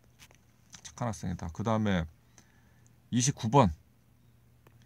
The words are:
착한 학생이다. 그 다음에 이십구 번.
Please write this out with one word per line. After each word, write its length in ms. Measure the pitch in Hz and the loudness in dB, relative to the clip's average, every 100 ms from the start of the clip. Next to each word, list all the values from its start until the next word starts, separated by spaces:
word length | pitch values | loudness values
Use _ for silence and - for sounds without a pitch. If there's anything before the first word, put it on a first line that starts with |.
| _ - - - _ _ _ - | _ -20 -20 -20 _ _ _ -20
착한 260 | - - 120 | -16 -8 -6
학생이다. 400 | 104 92 87 87 | -6 -6 -6 -8
그 160 | - | -6
다음에 420 | 110 110 107 90 80 - _ - - _ - - - - - | -2 0 2 0 -2 -10 _ -20 -20 _ -20 -20 -20 -20 -4
이십구 400 | 117 123 - 110 | 0 0 0 2
번. 240 | 139 101 - - _ _ _ _ _ _ _ - - | 6 4 2 -12 _ _ _ _ _ _ _ -20 -20